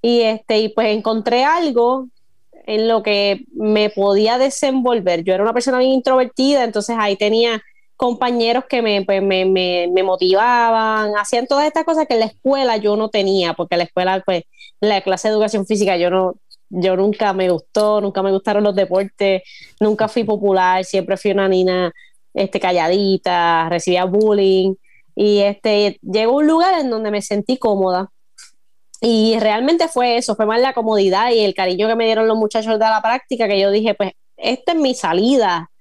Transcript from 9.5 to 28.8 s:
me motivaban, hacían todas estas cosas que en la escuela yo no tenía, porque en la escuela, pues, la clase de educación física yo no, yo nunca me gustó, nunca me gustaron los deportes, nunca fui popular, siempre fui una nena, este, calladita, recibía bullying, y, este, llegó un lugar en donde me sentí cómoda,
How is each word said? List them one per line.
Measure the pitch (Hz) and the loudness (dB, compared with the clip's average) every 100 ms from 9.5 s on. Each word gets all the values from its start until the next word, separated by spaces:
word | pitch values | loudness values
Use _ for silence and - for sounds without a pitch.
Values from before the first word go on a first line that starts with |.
| 190 180 180 175 | 0 0 -2 0
me | 185 | 0
motivaban, | 190 185 185 190 233 240 233 226 220 220 214 208 | 0 0 2 2 4 2 2 2 0 -2 -2 -4
hacían | 208 240 254 | -2 -4 0
todas | 277 302 | 0 0
estas | 320 | -2
cosas | 320 320 302 | -2 -2 0
que | |
en | 233 | 0
la | 220 | -2
escuela | - 262 277 262 220 | -4 -2 0 0 0
yo | 208 | 0
no | 208 220 | 0 -2
tenía, | 214 196 190 170 | -2 0 0 -2
porque | 160 170 | -4 -4
en | 175 | -2
la | |
escuela, | 170 - 180 190 | -2 -2 -2 -2
pues, | 185 180 - _ - _ | -2 -4 -6 _ -20 _
la | 208 196 | -2 0
clase | 190 180 220 | -2 -2 -2
de | |
educación | 214 214 214 | 0 0 -2
física | 190 214 196 175 | -2 -2 0 0
yo | 175 | 0
no, | 185 185 - _ - _ | 0 -2 -4 _ -20 _
yo | 180 185 | -2 -2
nunca | 185 202 208 208 | 0 0 0 -2
me | 190 185 | 0 0
gustó, | 165 - 214 214 214 | -2 -2 0 2 0
nunca | 202 196 | -2 -2
me | 196 | -2
gustaron | 196 214 208 | -2 0 0
los | 208 | 0
deportes, | 190 185 185 196 _ 196 185 - - - _ | 0 0 0 -2 _ 0 0 -4 -20 -20 _
nunca | 208 214 214 | 0 0 -2
fui | 240 | -2
popular, | 220 208 202 190 180 185 | -2 -2 0 2 2 0
siempre | 185 190 180 196 | -2 -4 -4 -4
fui | 208 | -2
una | 196 196 | 0 2
nena, | 185 185 185 175 - - _ _ | 2 0 0 -4 -6 -20 _ _
este, | - 196 190 | -6 -4 -2
calladita, | 185 175 160 190 196 190 185 175 170 165 165 | -2 0 0 0 0 0 0 0 2 0 0
recibía | 170 185 180 | -2 0 0
bullying, | 185 202 214 202 190 190 190 190 - - - | 0 2 2 2 4 4 2 -4 -12 -20 -14
y, | - 208 202 | -2 2 2
este, | 202 202 226 208 202 - | 2 0 -2 0 0 -4
llegó | - 202 226 277 | -4 -2 0 2
un | 302 | 2
lugar | 320 359 349 | 2 2 0
en | 269 | -2
donde | 220 220 | -4 -4
me | 208 | -4
sentí | - 208 202 254 | -4 -4 -2 -2
cómoda, | 226 196 190 180 190 - _ - - - _ - | 0 0 0 -2 -4 -14 _ -20 -20 -20 _ -20